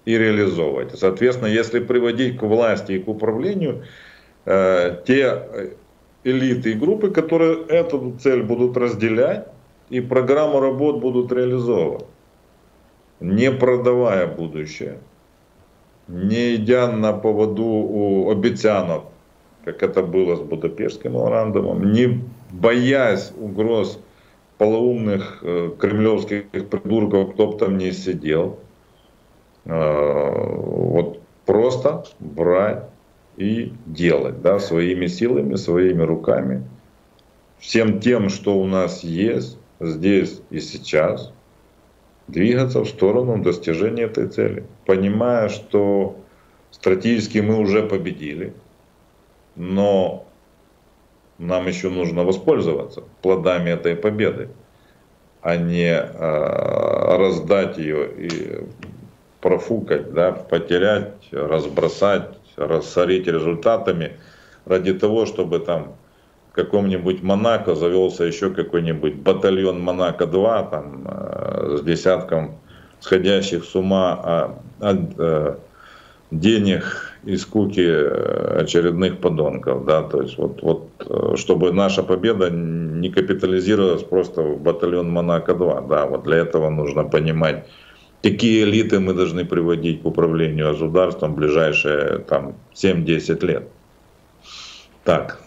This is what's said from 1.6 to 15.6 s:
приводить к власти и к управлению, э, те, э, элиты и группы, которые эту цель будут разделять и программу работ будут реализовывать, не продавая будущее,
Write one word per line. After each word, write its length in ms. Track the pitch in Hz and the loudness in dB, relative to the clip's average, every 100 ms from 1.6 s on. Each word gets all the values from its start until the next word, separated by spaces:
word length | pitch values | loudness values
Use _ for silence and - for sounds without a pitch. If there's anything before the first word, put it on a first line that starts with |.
| 113 120 | 0 -2
приводить 560 | 123 123 120 113 131 123 | 0 0 0 0 -2 -2
к 80 | 107 | 0
власти 460 | 110 117 98 98 | 2 2 0 -2
и 60 | 95 | -6
к 60 | 92 | -4
управлению, 720 | 107 110 110 175 196 156 - - - - - _ _ - | -4 -2 -2 -2 -2 -4 -6 -12 -20 -20 -20 _ _ 0
э, 500 | 95 92 92 87 85 - | 2 4 2 2 -2 2
те, 180 | 135 | 2
э, 440 | 127 - - 110 95 - _ _ _ _ | 2 0 -6 -10 -12 -14 _ _ _ _
элиты 460 | 127 131 131 123 120 | -2 0 2 0 0
и 20 | |
группы, 360 | 107 151 214 202 | 0 0 2 2
которые 460 | 165 160 165 165 160 - | 0 2 2 2 2 0
эту 440 | 165 165 135 123 123 | 0 2 -2 -4 -2
цель 200 | 139 127 | 2 2
будут 340 | 107 120 123 123 | 2 0 0 2
разделять 680 | 120 104 113 110 143 208 - - _ _ _ | -2 0 0 2 2 0 -8 -20 _ _ _
и 80 | 127 | -6
программу 600 | 123 127 127 143 151 139 | 0 2 4 2 4 2
работ 400 | 135 127 147 123 | 2 2 0 0
будут 320 | 127 123 123 | 0 0 0
реализовывать, 720 | 123 123 127 120 104 80 - - _ _ _ _ _ _ _ _ _ _ _ | 0 0 0 0 2 0 -4 -10 _ _ _ _ _ _ _ _ _ _ _
не 300 | 87 101 131 | -2 2 2
продавая 760 | 127 123 123 123 123 120 95 85 | 2 2 4 4 2 2 2 0
будущее, 720 | 76 82 76 76 - - - - _ _ _ _ _ | -4 -8 -8 -10 -10 -12 -12 -18 _ _ _ _ _